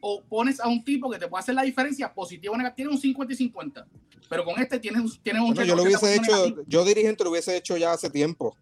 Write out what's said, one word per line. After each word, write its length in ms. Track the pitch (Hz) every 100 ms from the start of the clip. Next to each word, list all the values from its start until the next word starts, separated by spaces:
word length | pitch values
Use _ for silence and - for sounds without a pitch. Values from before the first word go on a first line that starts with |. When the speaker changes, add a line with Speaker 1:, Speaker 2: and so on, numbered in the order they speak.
Speaker 1:
o 220 | 208 202
pones 380 | - 214 247 269
a 80 | 233
un 160 | 240
tipo 260 | 233 277 262
que 80 | 202
te 80 | 170
puede 140 | -
hacer 140 | -
la 80 | 262
diferencia 500 | 269 262 269 277 262
positiva 420 | - 175 170 190
o 20 | 226
negativa. 200 | 254 247
Tienes 180 | 277
un 60 | 277
cincuenta 320 | 277 262 254
y 40 | 254
cincuenta. 500 | 247 - 294 - - - _ - _
Pero 160 | 165
con 160 | 170 220
este 180 | 254 254
tienes 200 | 214 214
un, 100 | 226 -
tienes 180 | - 220
un 140 | 233
Speaker 2:
Bueno, 100 | 226
yo 120 | 185 175
lo 60 |
hubiese 200 | 185 196
Speaker 1:
ochenta 120 | 208 208
por 80 | 226
ciento 60 |
Speaker 2:
hecho, 120 | 202 180 131
Speaker 1:
negativo. 80 | 147
Speaker 2:
yo 160 | 165
dirigente 400 | 180 208 214 214
lo 60 | 180
hubiese 260 | 170 165 180
hecho 200 | - 180
ya 160 | 165
hace 180 | 170 147
tiempo 460 | 143 151 165 117 -